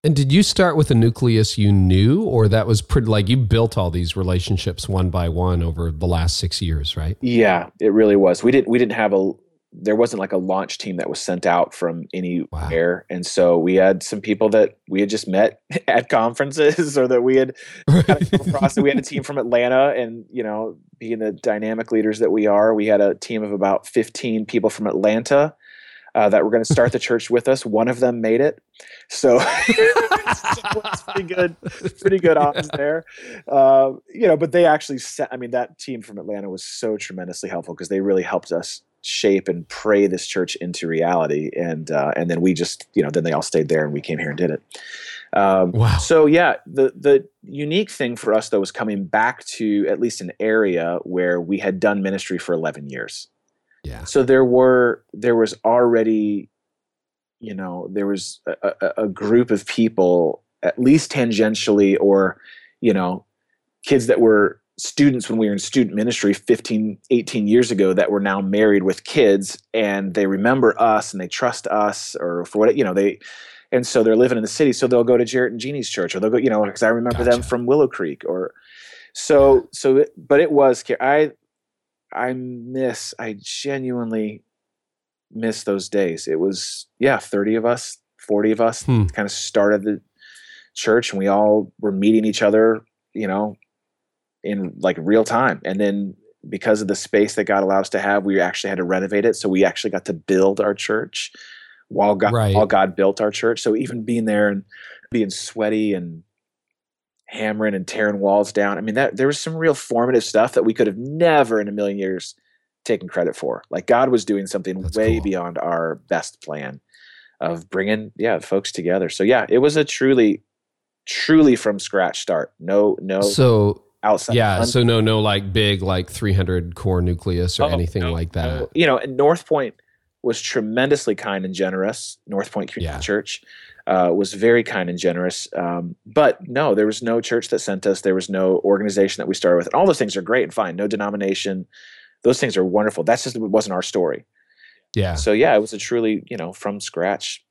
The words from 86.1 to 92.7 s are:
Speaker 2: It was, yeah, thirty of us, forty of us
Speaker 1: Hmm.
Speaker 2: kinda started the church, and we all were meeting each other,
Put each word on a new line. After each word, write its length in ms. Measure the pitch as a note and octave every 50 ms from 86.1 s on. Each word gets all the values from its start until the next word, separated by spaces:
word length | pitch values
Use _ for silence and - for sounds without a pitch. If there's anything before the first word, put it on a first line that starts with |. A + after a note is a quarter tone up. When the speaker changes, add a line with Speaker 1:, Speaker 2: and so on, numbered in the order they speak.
| E2 D#2+ - -
Speaker 2:
It 120 | D#2 D#2+
was, 480 | F2 G2 G2 F2+ - - - - - _ _ -
yeah, 180 | A#2+ C3+ C3 G2+
thirty 360 | - - - G2+ G2+ G#2+ A2
of 100 | A2+ A2
us, 320 | A#2 A#2+ A#2 - - - - _ _ _ _
forty 340 | - - G#2 G#2 G#2+ A2
of 80 | A2 G#2+
us 220 | A#2 A#2 A#2 - -
Speaker 1:
Hmm. 220 | - B2+ A2+ G2+ F2
Speaker 2:
kinda 220 | - - G#2 G2
started 540 | - - - - - A2 G2+ G#2 G#2+ G2+ G2
the 180 | G#2+ G#2 - _ _ _ _ _ - - - - - - - - _ -
church, 380 | - - A2+ A2 A#2+ A#2 -
and 80 | - G2
we 80 | F#2+ G2
all 440 | G2 G2+ G#2+ G#2+ G#2+ G#2+ G2 - _ -
were 100 | - G#2
meeting 340 | F#2+ F#2+ G2+ G#2+ A2 A2 G#2+
each 160 | G#2+ G2 -
other, 400 | A2+ G#2 G#2 A2 A2 A2+